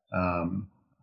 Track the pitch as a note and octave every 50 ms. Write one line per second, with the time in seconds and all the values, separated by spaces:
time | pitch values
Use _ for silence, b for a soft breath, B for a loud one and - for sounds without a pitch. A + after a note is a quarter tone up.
0 | _ - - F#2 F2+ F2+ F2 F2 E2+ F2 F#2+ G2 G2 - _ _ _ _ _ _